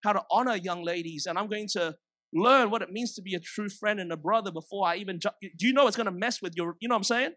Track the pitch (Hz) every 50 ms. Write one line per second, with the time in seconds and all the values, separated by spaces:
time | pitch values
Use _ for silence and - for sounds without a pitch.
0 | - 208 208 196 - _ 175 208 247 254 233 196 175 185 175 175 170 170 170 180
1 | 170 165 165 151 - 185 165 175 202 214 208 208 214 202 - 196 175 165 151 -
2 | _ _ _ _ _ _ - 160 190 240 262 277 247 208 214 226 196 - 180 220
3 | 247 233 - - 185 190 185 175 170 - - - 214 208 196 - - 208 214 202
4 | 185 170 170 165 147 - 214 226 214 196 170 160 151 - - 196 196 175 170 180
5 | 208 190 190 170 - 208 - _ 196 190 - 165 180 240 262 269 285 240 208 226
6 | 233 208 185 175 202 240 240 - - 180 165 165 175 170 170 _ 214 233 247 220
7 | 190 - 240 233 262 320 339